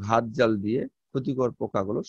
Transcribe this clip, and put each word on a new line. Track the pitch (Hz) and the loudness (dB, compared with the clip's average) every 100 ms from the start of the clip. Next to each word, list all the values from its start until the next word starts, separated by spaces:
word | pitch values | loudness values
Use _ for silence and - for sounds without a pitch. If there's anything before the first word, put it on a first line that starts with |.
| 101 | 2
হাত | 113 117 120 | 2 2 2
জাল | 117 107 | 2 2
দিয়ে | 104 127 269 - _ | 0 -2 -4 -10 _
ক্ষতিকর | 135 131 131 123 - | -4 -2 0 -2 -2
পোকাগুলো | 113 104 98 110 | -4 -2 -2 -4